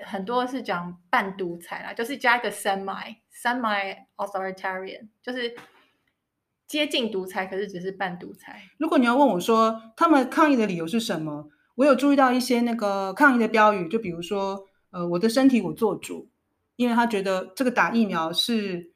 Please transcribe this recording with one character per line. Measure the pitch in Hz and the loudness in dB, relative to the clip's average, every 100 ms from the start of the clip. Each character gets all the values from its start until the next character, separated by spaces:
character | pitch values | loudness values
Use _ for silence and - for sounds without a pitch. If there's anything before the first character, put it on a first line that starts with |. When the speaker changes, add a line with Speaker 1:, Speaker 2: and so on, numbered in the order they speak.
Speaker 1:
很 | - 196 | -8 -8
多 | 190 247 254 | -4 -2 -2
是 | 262 | -4
讲 | 214 180 175 180 _ | -4 -6 -6 -14 _
半 | 247 196 190 | -2 0 -6
独 | 180 170 | -8 -8
裁 | - - | -12 -12
啦， | 190 | -10
就 | 208 | -8
是 | 233 269 | -8 -2
加 | 247 240 | 2 2
一 | |
个 | 214 | 0
semi，semi | 202 214 196 196 190 - 226 _ - 240 254 226 202 196 190 - | -4 -4 -4 -4 -10 -12 -18 _ -6 -4 -2 -2 -2 -4 -10 -14
authoritarian， | - 202 196 190 185 196 190 190 - 220 _ | -10 -8 -6 -6 -6 -6 -6 -8 -14 -20 _
就 | - | -10
是 | 254 233 233 - _ _ _ _ _ _ _ _ _ - | -6 -6 -8 -20 _ _ _ _ _ _ _ _ _ -8
接 | 302 294 | -4 -2
近 | 294 226 | -2 -4
独 | 190 185 | -4 -6
裁， | 196 | -6
可 | 190 190 | -6 -6
是 | 202 | -8
只 | 175 | -8
是 | 185 | -10
半 | 190 190 175 | -8 -8 -8
独 | - | -14
裁。 | - - 214 - - | -18 -20 -20 -18 -6
Speaker 2:
如 | 320 | 0
果 | 330 | 2
你 | |
要 | 240 247 | 4 4
问 | 277 | 4
我 | 180 | 4
说 | - 226 226 226 - - | 2 4 4 0 -8 0
他 | 330 | 4
们 | 294 254 | 4 4
抗 | - 311 | 4 4
议 | |
的 | 262 214 | 4 2
理 | 175 | -2
由 | 165 | -2
是 | 226 | -2
什 | 220 170 | -2 -4
么， | 156 147 - _ _ | -6 -10 -14 _ _
我 | - | 2
有 | 285 262 | 4 4
注 | 285 | 4
意 | 285 | 4
到 | 262 | 4
一 | 247 | 2
些 | 247 240 | 0 0
那 | 240 | 0
个 | 233 202 196 190 | -2 -2 -2 -4
抗 | 190 294 | 4 6
议 | 247 | 6
的 | 226 | 2
标 | 220 214 | 4 4
语， | 202 170 | 4 -2
就 | 226 | -4
比 | 190 | -4
如 | 170 | -8
说， | 170 202 196 196 - _ _ | -6 -4 -4 -6 -12 _ _
呃 | 180 175 | -8 -4
，“我 | 175 | 0
的 | 226 | 2
身 | 247 269 | 4 4
体 | 240 | 4
我 | 180 | 0
做 | 156 220 180 | 0 -2 -2
主”， | - - - _ _ _ _ - | -8 -14 -16 _ _ _ _ -4
因 | 240 | 0
为 | |
他 | 233 233 | 2 2
觉 | 202 | 0
得 | 190 185 190 - | 0 -2 -4 -4
这 | |
个 | 254 | 0
打 | 226 170 | 2 2
疫 | 233 | 2
苗 | 208 175 160 | 0 0 -4
是 | 170 - 226 196 175 170 | -2 -2 -2 -4 -8 -10